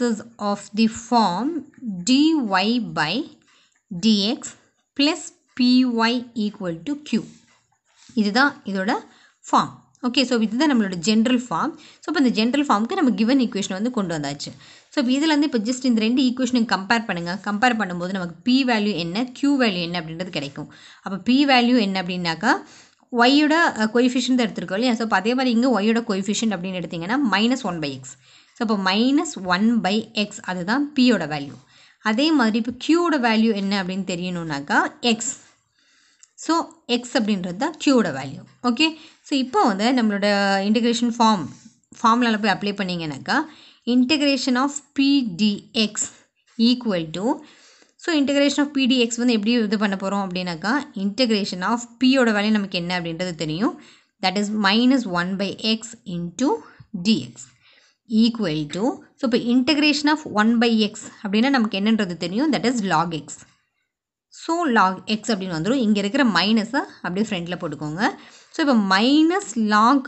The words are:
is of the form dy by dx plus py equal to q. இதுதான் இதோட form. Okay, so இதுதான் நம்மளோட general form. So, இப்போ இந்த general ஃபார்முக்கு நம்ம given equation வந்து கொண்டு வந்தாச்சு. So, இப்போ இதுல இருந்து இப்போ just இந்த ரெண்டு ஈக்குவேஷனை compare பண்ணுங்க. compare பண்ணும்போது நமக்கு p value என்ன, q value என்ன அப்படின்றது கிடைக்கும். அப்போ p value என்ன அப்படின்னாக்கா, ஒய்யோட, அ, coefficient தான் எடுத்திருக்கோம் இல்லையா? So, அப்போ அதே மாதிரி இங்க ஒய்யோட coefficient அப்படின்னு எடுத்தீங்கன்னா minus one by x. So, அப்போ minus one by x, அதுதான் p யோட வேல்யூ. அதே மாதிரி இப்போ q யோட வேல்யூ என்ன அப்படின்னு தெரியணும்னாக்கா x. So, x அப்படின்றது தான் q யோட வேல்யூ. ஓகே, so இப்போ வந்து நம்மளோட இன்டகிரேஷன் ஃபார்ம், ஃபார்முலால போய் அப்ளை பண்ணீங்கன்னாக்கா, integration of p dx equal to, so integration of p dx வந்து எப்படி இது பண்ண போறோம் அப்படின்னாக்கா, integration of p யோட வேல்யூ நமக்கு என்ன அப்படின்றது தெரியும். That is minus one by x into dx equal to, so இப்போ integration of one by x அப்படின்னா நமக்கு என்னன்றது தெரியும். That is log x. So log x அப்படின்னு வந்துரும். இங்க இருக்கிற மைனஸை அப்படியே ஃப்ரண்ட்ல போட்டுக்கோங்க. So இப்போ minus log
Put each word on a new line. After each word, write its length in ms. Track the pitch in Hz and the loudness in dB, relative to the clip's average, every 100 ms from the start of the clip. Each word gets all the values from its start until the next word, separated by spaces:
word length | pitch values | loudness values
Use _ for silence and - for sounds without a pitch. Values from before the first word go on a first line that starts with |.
| 240 | -2
is 100 | 220 - - 208 | -2 -8 -8 -6
of 80 | 202 - 208 | -6 -6 0
the 80 | 220 - - | 0 -2 0
form 420 | 240 233 190 277 330 - - 240 180 175 | 2 2 0 -4 -6 -10 -14 -10 -6 2
dy 160 | 262 311 311 220 185 202 240 185 160 | 4 4 2 2 0 2 0 -2 -4
by 160 | 151 226 330 - _ _ _ _ - 175 | -2 -4 -8 -14 _ _ _ _ -16 -2
dx 360 | 220 208 202 262 - - _ _ _ - | 2 2 0 -4 -10 -20 _ _ _ -2
plus 240 | 285 339 - - _ - | 0 -2 -8 -20 _ 0
py 100 | 247 254 254 226 226 247 247 226 | 4 4 4 2 0 -2 -6 -4
equal 300 | 208 - 180 165 277 | -4 -4 -8 -6 -8
to 60 | 294 - | -8 -4
q. 120 | 208 - - _ _ _ _ _ _ - 226 | -4 -4 -14 _ _ _ _ _ _ -6 -2
இதுதான் 300 | 208 233 285 285 - | 0 2 0 0 -6
இதோட 220 | 196 190 403 - _ _ _ - | -4 -2 -4 -6 _ _ _ 0
form. 220 | 254 160 - _ _ 247 | 0 0 -6 _ _ -4
Okay, 160 | 277 254 | 0 0
so 60 | 240 220 | 0 0
இதுதான் 240 | 240 311 | 0 2
நம்மளோட 240 | 240 196 175 160 | 2 0 -2 0
general 320 | 214 240 247 - | 2 2 0 -2
form. 260 | 165 262 - - - | -4 -4 -8 -16 -14
So, 60 | - | -4
இப்போ 140 | 320 | 0
இந்த 100 | 247 196 | 2 2
general 280 | 233 285 285 | 0 0 0
ஃபார்முக்கு 300 | 208 226 381 | 0 0 0
நம்ம 120 | 262 190 | 0 2
given 220 | 220 269 | 2 2
equation 320 | 220 196 190 190 | 0 -2 -6 -4
வந்து 140 | 233 233 | -4 -4
கொண்டு 140 | 175 160 | -4 -4
வந்தாச்சு. 340 | 139 143 - - - - _ | -6 -8 -12 -16 -20 -20 _
So, 40 | 302 | -2
இப்போ 100 | 247 269 | 0 2
இதுல 120 | 320 | 2
இருந்து 160 | 294 302 | 2 2
இப்போ 100 | 240 208 | 0 -2
just 180 | 254 262 | -2 0
இந்த 120 | 220 220 | 2 2
ரெண்டு 180 | 254 254 | 2 2
ஈக்குவேஷனை 320 | 247 247 247 226 | 0 0 0 0
compare 320 | 190 196 233 226 | -2 0 -2 -2
பண்ணுங்க. 240 | 175 170 190 202 | -6 -6 -6 -6
compare 320 | 202 247 226 | 0 0 0
பண்ணும்போது 360 | 185 175 180 190 | -2 -4 -6 -6
நமக்கு 180 | 175 - 247 | -8 -6 0
p 100 | 262 254 | 2 2
value 220 | 220 208 165 | 0 0 -2
என்ன, 200 | 170 196 254 - | -4 -4 -6 -2
q 140 | 277 277 | 0 2
value 220 | 233 180 170 | 2 0 -4
என்ன 100 | 175 | -6
அப்படின்றது 320 | 156 165 185 160 | -8 -10 -8 -8
கிடைக்கும். 300 | 139 - 147 - - - | -8 -10 -14 -18 -20 -16
அப்போ 140 | 185 190 214 | -10 -4 2
p 100 | 262 285 | 4 6
value 260 | 247 240 247 196 | 4 6 4 2
என்ன 100 | 190 | -2
அப்படின்னாக்கா, 520 | 180 180 175 160 226 392 - - - _ _ 240 | -4 -4 -4 -2 0 0 -4 -20 -20 _ _ 2
ஒய்யோட, 320 | 247 285 302 320 320 214 | 4 6 4 4 2 0
அ, 60 | 214 | 0
coefficient 440 | 240 254 254 247 254 | 2 2 2 0 0
தான் 60 | 220 | 0
எடுத்திருக்கோம் 320 | 180 180 190 | -4 -6 -2
இல்லையா? 160 | 254 226 | 0 0
So, 60 | 226 | 0
அப்போ 100 | 190 | 0
அதே 120 | 214 254 | 2 0
மாதிரி 160 | 254 226 | 2 2
இங்க 120 | 262 214 | 2 2
ஒய்யோட 240 | 214 226 233 | 2 0 0
coefficient 460 | 196 196 196 226 185 | -2 -2 -2 -2 -2
அப்படின்னு 260 | 185 185 | -6 -8
எடுத்தீங்கன்னா 360 | 170 170 175 269 247 190 | -8 -6 -4 -2 0 2
minus 260 | 233 262 190 | 2 0 -4
one 100 | 170 147 | -6 -6
by 60 | 131 | -8
x. 40 | - - _ - _ - | -14 -20 _ -20 _ -6
So, 60 | |
அப்போ 120 | 226 208 190 | -2 0 0
minus 440 | 202 254 294 330 185 185 | 2 2 2 0 -6 -2
one 160 | 180 220 233 | 2 2 2
by 120 | 185 214 220 214 202 | 0 -2 -4 -4 -6
x, 20 | - - | -6 -8
அதுதான் 320 | 180 175 262 285 - | -6 -2 -2 0 2
p 80 | 247 | 4
யோட 140 | 202 147 | 4 0
வேல்யூ. 200 | 151 139 - - _ _ _ 214 | -6 -8 -14 -20 _ _ _ -2
அதே 160 | 220 311 302 | 0 2 4
மாதிரி 180 | 220 226 | 2 0
இப்போ 100 | 233 247 | -2 -4
q 100 | - 330 | 0 2
யோட 200 | 349 302 233 | 2 2 2
வேல்யூ 240 | 220 226 202 | 4 2 2
என்ன 120 | 196 202 | -2 -2
அப்படின்னு 240 | 180 190 185 | -2 -4 -4
தெரியணும்னாக்கா 680 | 175 180 175 165 143 143 254 254 - 240 | -6 -6 -6 -6 -6 -2 0 -2 -2 -2
x. 80 | 226 - - _ _ _ _ _ _ _ _ - - | -2 -4 -10 _ _ _ _ _ _ _ _ -20 -10
So, 100 | - 330 - - - 240 | -2 -2 -4 -10 -4 -4
x 40 | 247 269 | -2 -2
அப்படின்றது 400 | 208 196 180 180 | 0 -2 -4 -6
தான் 120 | 311 - | -6 -2
q 120 | 294 | 2
யோட 160 | 254 180 131 | 2 2 -4
வேல்யூ. 240 | 135 160 - _ 247 | -10 -12 -18 _ -2
ஓகே, 180 | 226 320 320 - _ - | 0 0 -2 -14 _ -4
so 60 | 277 | -4
இப்போ 160 | 254 415 285 | 0 2 2
வந்து 160 | 190 226 254 | 2 0 2
நம்மளோட 300 | 220 202 208 202 196 196 202 | 0 0 2 2 2 2 2
இன்டகிரேஷன் 440 | 233 233 233 240 233 | 2 2 0 0 2
ஃபார்ம், 260 | 220 202 135 - - _ _ - | 2 2 -2 -12 -20 _ _ -2
ஃபார்முலால 400 | 226 240 233 214 | 2 2 2 2
போய் 120 | 214 | 0
அப்ளை 180 | 185 202 202 | 0 -2 -4
பண்ணீங்கன்னாக்கா, 560 | 185 175 160 127 - 226 302 - - _ 233 | -4 -4 -6 -6 -2 -2 -4 -10 -20 _ 0
integration 600 | 247 247 311 285 269 262 247 | 2 2 2 2 2 0 0
of 80 | 269 - - - | -2 -4 -6 0
p 100 | 277 285 226 165 | 4 4 2 0
dx 520 | 214 202 - - 208 - - - _ _ _ - 226 | 0 0 -4 -2 -2 -2 -8 -10 _ _ _ 0 2
equal 340 | 247 226 175 160 165 | 2 -2 -4 -4 -4
to, 100 | 226 - - - - _ _ _ | -4 -4 -8 -20 -20 _ _ _
so 40 | - 302 | -2 0
integration 400 | 277 285 285 285 | 2 2 2 2
of 40 | 285 | 0
p 140 | 277 254 | 0 2
dx 280 | 262 233 233 | 2 0 0
வந்து 140 | 247 220 | 0 2
எப்படி 160 | 202 240 208 | 2 0 0
இது 100 | 208 | 0
பண்ண 140 | 208 190 | -2 -2
போறோம் 220 | 196 202 190 | -2 -4 -4
அப்படின்னாக்கா, 480 | 180 180 160 196 269 - 190 | -4 -6 -4 -2 -4 -4 -6
integration 580 | 196 196 247 214 202 180 190 | -4 0 0 0 -2 -4 -2
of 160 | 240 - - | -2 -6 0
p 100 | 254 269 | 2 4
யோட 160 | 233 208 | 4 2
வேல்யூ 140 | 214 214 | 2 0
நமக்கு 220 | 190 185 | 0 -4
என்ன 160 | 170 180 | -4 -4
அப்படின்றது 360 | 170 165 180 160 | -4 -4 -6 -4
தெரியும். 320 | 156 160 254 - - - _ _ | -4 -2 -2 -4 -12 -20 _ _
That 120 | 190 196 | -2 -2
is 80 | 202 214 196 | -2 0 2
minus 380 | 220 247 269 202 175 | 4 4 4 2 -2
one 120 | 175 190 | -2 -2
by 80 | 196 - 220 220 | -4 -4 -2 -4
x 160 | - - - 170 | -6 -18 -12 -8
into 340 | 170 170 277 453 - - - 180 190 | -8 -2 0 -2 -6 -20 -12 -4 0
dx 380 | 180 123 - - _ _ _ _ _ - 220 | 0 -2 -14 -20 _ _ _ _ _ -2 2
equal 360 | 226 226 185 156 147 | 2 2 -2 -2 -4
to, 100 | 175 247 381 - _ | -4 -4 -4 -12 _
so 40 | 254 | -2
இப்போ 120 | 240 240 | 0 2
integration 540 | 254 254 294 302 294 294 | 2 2 2 2 2 0
of 80 | 302 - 208 | 0 -2 0
one 120 | 220 233 | 2 2
by 80 | 240 220 208 | 2 2 0
x 60 | - - - | -4 -18 -12
அப்படின்னா 280 | 202 214 269 269 | -2 0 2 2
நமக்கு 200 | 214 190 | 0 0
என்னன்றது 340 | 214 220 190 165 | 0 0 0 -4
தெரியும். 240 | 175 208 311 | -4 -2 0
That 100 | 196 226 | 0 0
is 80 | 247 190 | -2 0
log 200 | 160 170 156 | 0 0 -4
x. 80 | - - - _ _ _ _ _ _ _ _ - | -10 -18 -20 _ _ _ _ _ _ _ _ -12
So 140 | - 339 320 226 | -6 -2 2 2
log 160 | 190 180 - 214 | 2 0 -6 -6
x 20 | - | -4
அப்படின்னு 240 | 202 190 160 | -4 -4 -4
வந்துரும். 240 | 185 277 | -2 0
இங்க 140 | 214 208 | 2 0
இருக்கிற 220 | 202 277 240 175 | 0 2 2 2
மைனஸை 420 | 196 226 196 285 403 - | 2 2 0 -4 -6 -8
அப்படியே 220 | 175 185 214 | -6 -4 -4
ஃப்ரண்ட்ல 280 | 185 170 180 | -4 -6 -6
போட்டுக்கோங்க. 420 | 170 143 151 160 269 - - - _ | -8 -8 -8 -4 -4 -4 -14 -20 _
So 40 | - | -2
இப்போ 100 | 294 233 196 | 2 4 4
minus 520 | 190 247 294 320 381 - 233 208 | 2 4 6 4 2 -2 -2 2
log 280 | 214 226 277 | 4 4 4